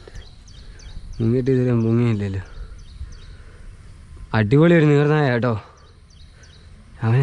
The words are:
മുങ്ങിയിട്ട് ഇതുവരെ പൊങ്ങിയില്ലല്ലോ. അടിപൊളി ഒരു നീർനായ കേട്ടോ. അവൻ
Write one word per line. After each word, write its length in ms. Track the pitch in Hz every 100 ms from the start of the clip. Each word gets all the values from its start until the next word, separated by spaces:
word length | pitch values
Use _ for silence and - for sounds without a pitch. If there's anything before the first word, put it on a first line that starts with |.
| - - - - - - - - - - - -
മുങ്ങിയിട്ട് 320 | 113 127 127
ഇതുവരെ 180 | 131 123 117 110
പൊങ്ങിയില്ലല്ലോ. 560 | 117 120 104 101 95 - - - - - - - - - - - - - - - - - - - 113
അടിപൊളി 360 | 104 139 170 170
ഒരു 60 | 151
നീർനായ 340 | 143 147 151 143
കേട്ടോ. 220 | 120 120 107 - - - - - - - - - - - - - - 113
അവൻ 120 | 123